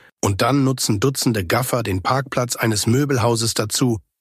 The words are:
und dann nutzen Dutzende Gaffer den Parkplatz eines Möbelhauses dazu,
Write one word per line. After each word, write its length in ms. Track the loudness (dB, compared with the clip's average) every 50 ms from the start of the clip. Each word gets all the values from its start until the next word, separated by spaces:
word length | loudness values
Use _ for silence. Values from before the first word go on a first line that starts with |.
| -20 _ _ _ -2
und 160 | 0 0 0
dann 220 | 0 2 2 2 2
nutzen 360 | 2 0 0 -2 -2 0 2
Dutzende 460 | 0 0 0 0 0 0 0 0 0
Gaffer 380 | 0 0 0 0 0 -2 -2 -2
den 180 | -2 -2 -2
Parkplatz 540 | 0 0 -2 -2 -2 -2 -2 -2 -2 -2 -2
eines 320 | -2 0 0 0 0 2
Möbelhauses 680 | 2 2 2 2 2 0 2 2 2 2 0 0 -2 -2
dazu, 460 | -2 -4 -2 0 0 0 0 0 -2 -6 _ _ _